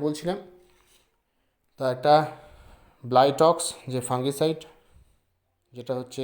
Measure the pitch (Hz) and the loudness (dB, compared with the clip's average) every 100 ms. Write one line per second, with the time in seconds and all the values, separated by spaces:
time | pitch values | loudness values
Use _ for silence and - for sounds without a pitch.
0 | 151 151 170 202 - - _ _ _ _ | -4 -6 -6 -8 -12 -20 _ _ _ _
1 | _ _ _ _ _ _ _ - 131 123 | _ _ _ _ _ _ _ -6 -6 0
2 | 147 151 151 - - - - - _ _ | 4 4 4 -10 -20 -20 -20 -20 _ _
3 | 120 127 139 139 160 165 - - - 127 | 2 4 4 6 4 2 -4 -10 -8 -6
4 | 120 127 135 135 156 156 - _ _ - | -4 -4 -2 -2 -2 -4 -12 _ _ -20
5 | _ _ _ _ _ _ _ 123 117 127 | _ _ _ _ _ _ _ -16 -8 -8
6 | 127 - | -8 -10